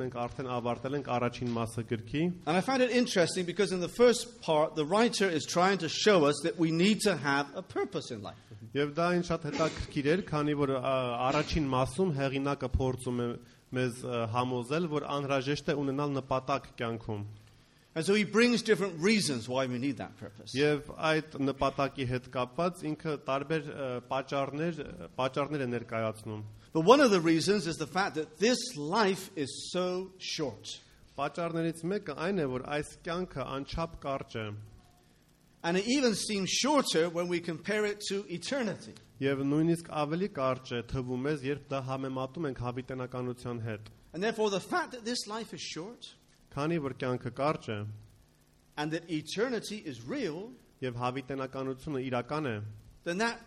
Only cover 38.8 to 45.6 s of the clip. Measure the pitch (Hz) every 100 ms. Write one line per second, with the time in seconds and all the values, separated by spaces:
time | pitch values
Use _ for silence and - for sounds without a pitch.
38.8 | - - - - 135 139 139 147 165 170
39.8 | 165 151 147 165 196 147 131 127 - 120
40.8 | 113 135 123 127 135 151 135 139 131 139
41.8 | 127 131 135 131 131 131 156 127 120 120
42.8 | 131 131 123 127 123 123 127 120 113 107
43.8 | 107 - - 160 208 226 214 196 - 349
44.8 | 302 247 220 240 - 214 226 160